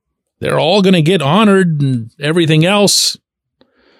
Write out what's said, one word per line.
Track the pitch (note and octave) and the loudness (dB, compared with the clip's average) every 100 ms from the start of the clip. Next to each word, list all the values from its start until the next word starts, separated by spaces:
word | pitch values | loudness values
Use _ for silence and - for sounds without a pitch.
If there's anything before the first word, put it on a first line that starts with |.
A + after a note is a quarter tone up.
| _ _ _ _ | _ _ _ _
They're | - D3 | -4 -2
all | D3 G#3 | 0 0
gonna | F#3+ F#3 | 2 2
get | D3+ F#3+ | 2 0
honored | C#3 F3+ G#3+ G3 F3 D3+ | 0 2 2 2 0 -2
and | C#3 B2 A2+ - | -2 -4 -8 -8
everything | C#3+ F3 D#3 D#3 E3+ | -4 -2 0 0 0
else | G#3 G3 - - - _ _ _ _ _ _ _ | 0 0 0 -4 -8 _ _ _ _ _ _ _